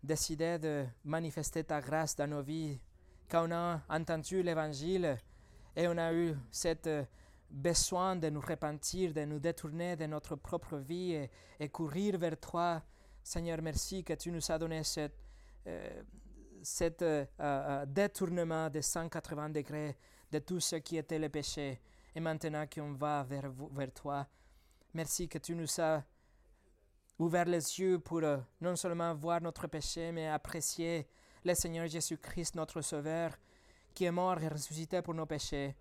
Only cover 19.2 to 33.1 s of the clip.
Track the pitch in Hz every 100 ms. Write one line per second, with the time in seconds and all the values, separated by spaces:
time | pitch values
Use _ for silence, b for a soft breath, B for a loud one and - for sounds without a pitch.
19.2 | - 147 151 151 139 151 151 135 B B
20.2 | B 151 - 185 - 170 - 165 147 160
21.2 | 156 151 143 - 143 127 b b b -
22.2 | 160 156 160 151 151 - 147 139 147 147
23.2 | 131 139 135 131 151 139 135 - 151 143
24.2 | 135 b b b b b b 160 160 -
25.2 | 170 160 - 170 160 - 165 156 143 b
26.2 | b b b b b _ _ _ _ _
27.2 | 165 175 175 175 147 - 185 180 156 165
28.2 | 160 143 123 _ 170 175 185 170 170 160
29.2 | 160 170 170 - 156 156 147 - 165 170
30.2 | 160 151 - 165 147 - 165 170 147 B
31.2 | B B 175 175 175 165 170 165 156 160
32.2 | - - 170 170 156 - 147 151 147